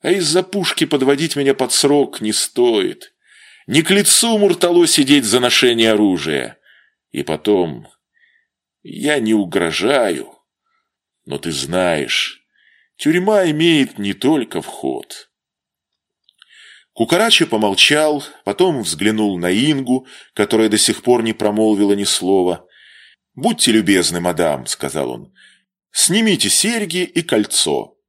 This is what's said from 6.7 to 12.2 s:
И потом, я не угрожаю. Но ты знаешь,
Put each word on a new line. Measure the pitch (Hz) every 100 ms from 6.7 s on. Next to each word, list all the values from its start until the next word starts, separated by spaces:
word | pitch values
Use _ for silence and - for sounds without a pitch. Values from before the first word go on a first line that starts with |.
| _ _ _ _
И | -
потом, | 73 78 - 101 85 64 50 _ _ _ _ _ _ _ _ _
я | - - 147 147
не | 110
угрожаю. | 110 95 95 85 78 95 139 110 78 - - _ _ _ _ _ _ _ _
Но | - 71
ты | 85
знаешь, | 73 69 90 90 80 64 -